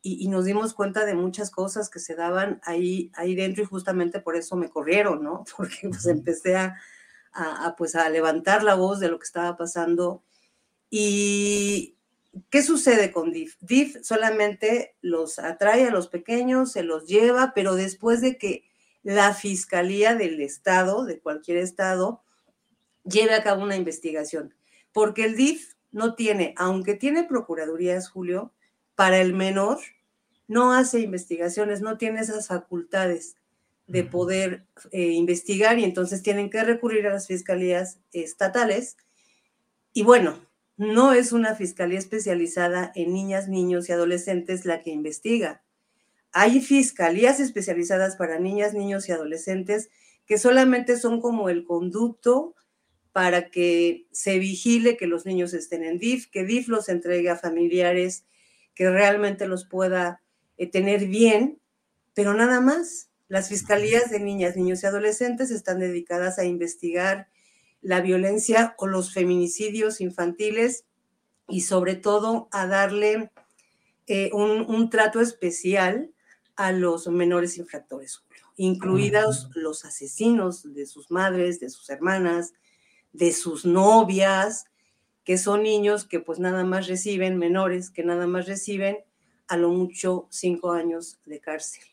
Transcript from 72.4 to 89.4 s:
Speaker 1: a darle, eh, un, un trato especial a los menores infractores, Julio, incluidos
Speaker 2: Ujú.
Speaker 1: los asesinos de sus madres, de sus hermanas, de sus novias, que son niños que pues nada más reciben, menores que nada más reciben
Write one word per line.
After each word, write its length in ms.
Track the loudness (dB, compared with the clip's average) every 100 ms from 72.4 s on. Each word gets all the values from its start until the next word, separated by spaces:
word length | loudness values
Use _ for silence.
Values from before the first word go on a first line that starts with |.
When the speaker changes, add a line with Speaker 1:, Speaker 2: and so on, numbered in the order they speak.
| -4
Speaker 1:
a 140 | -6 0
darle, 640 | 0 2 2 0 0 -4 _ _ _ _ _ _ _ -4
eh, 240 | -2 -2
un, 300 | 0 0 0
un 260 | 0 0 2
trato 320 | 4 2 2
especial 880 | 0 0 -6 -2 0 2 2 -2 -6 _ _ _ _ -6
a 160 | -2
los 340 | 0 0 -2 -2
menores 520 | 0 2 0 -2 -8
infractores, 580 | -14 -16 _ -16 -16 -18
Julio, 280 | _ _ _ -4
incluidos 880 | -2 -2 0 2 2 2 2 -2 -6
Speaker 2:
Ujú. 100 | -8
Speaker 1:
los 240 | -8 -8
asesinos 880 | -14 -14 -14 0 2 2 0 -4 -14
de 140 | -14 -14
sus 240 | -16 -4
madres, 500 | 0 0 2 -2 -2
de 80 | -10
sus 220 | -14 -14
hermanas, 640 | -6 -2 0 0 -2 -6 _ _ _ _ _ _
de 200 | 0 0
sus 340 | 0 -6 -4 2
novias, 1040 | 6 8 8 6 2 2 4 0 -4 -14 _ _ _ _ _
que 140 | -2 -2
son 240 | 2 0
niños 420 | 2 2 2 0 -2
que 140 | -8
pues 180 | -6 -4
nada 260 | -2 -2
más 240 | 0 -2 -4
reciben, 500 | -6 -4 -2 -2 0
menores 520 | 0 0 0 -2 -6
que 140 | -6
nada 220 | -2 -2 -2
más 200 | -4 -6
reciben 520 | -8 -6 -4 -4 -4 _ _ _ _